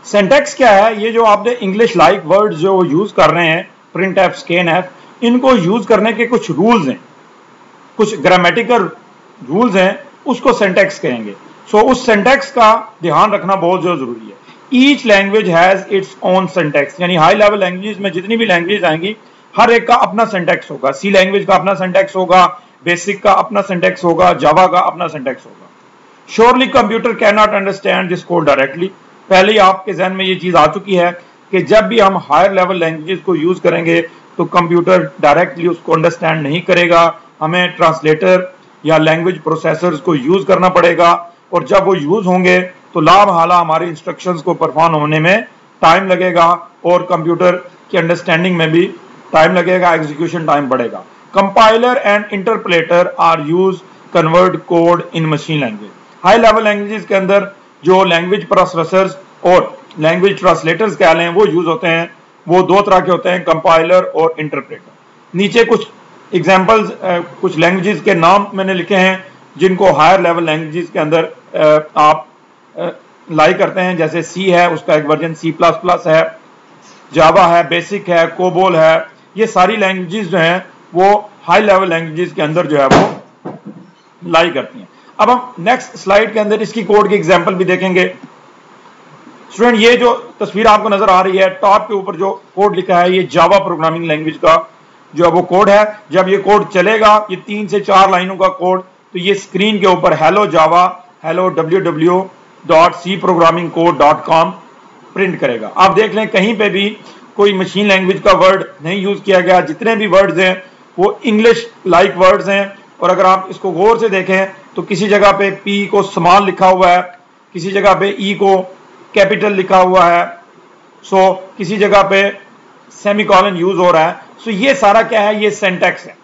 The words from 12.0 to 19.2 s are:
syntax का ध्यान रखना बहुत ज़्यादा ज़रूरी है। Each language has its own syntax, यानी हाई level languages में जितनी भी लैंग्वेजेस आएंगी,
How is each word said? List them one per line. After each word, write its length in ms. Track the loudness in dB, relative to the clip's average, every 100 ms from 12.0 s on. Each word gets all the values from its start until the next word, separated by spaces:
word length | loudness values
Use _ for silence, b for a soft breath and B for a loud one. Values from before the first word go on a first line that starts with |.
| 0
syntax 460 | 0 2 0 -2
का 420 | 2 2 2 -4 _
ध्यान 280 | -2 0 0
रखना 240 | 0 -4 -2
बहुत 260 | 0 -2
ज़्यादा 160 | -2 -4
ज़रूरी 320 | -6 -12 -16
है। 40 | -20 B B -4
Each 340 | 2 2 2 2
language 400 | 2 2 -2 0
has 520 | 2 2 2 -2 -4
its 360 | -4 -6 -2 0
own 220 | 0 -4
syntax, 440 | -2 -2 -4 -6
यानी 140 | -4 2
हाई 200 | 2 4
level 240 | 2 0
languages 380 | -4 -6 -10 -8
में 120 | -8
जितनी 260 | -8 -4 -4
भी 80 | 0
लैंग्वेजेस 380 | -2 -2 -2
आएंगी, 340 | -2 -2 -6 -10